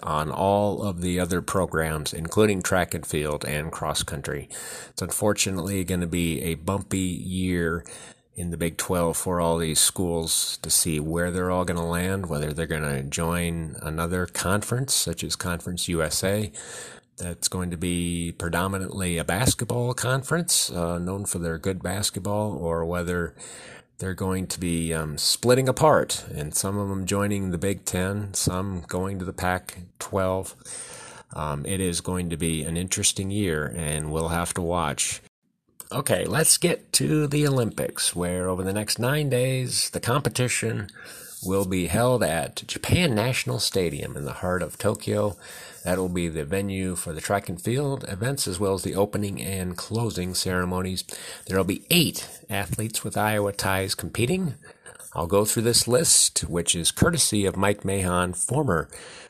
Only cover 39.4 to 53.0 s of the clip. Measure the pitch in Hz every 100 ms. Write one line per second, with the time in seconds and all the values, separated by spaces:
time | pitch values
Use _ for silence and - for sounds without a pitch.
39.4 | 127 131 123 - - - 113 139 - -
40.4 | 123 - 113 113 98 - - - - -
41.4 | 92 98 92 92 85 104 123 120 85 80
42.4 | 69 - - - - - 175 104 120 123
43.4 | 127 123 - 95 85 71 69 71 71 71
44.4 | 90 90 78 - 107 107 - 104 101 -
45.4 | - - - - 90 92 92 87 85 78
46.4 | 73 98 101 95 92 87 87 78 - 101
47.4 | - 87 - 127 143 139 - 95 120 139
48.4 | - 90 98 98 92 85 101 98 101 92
49.4 | 73 95 90 87 - 110 117 90 90 90
50.4 | 92 90 90 92 92 92 - - - -
51.4 | - 95 92 - - 175 120 - - -
52.4 | - 101 98 - 110 -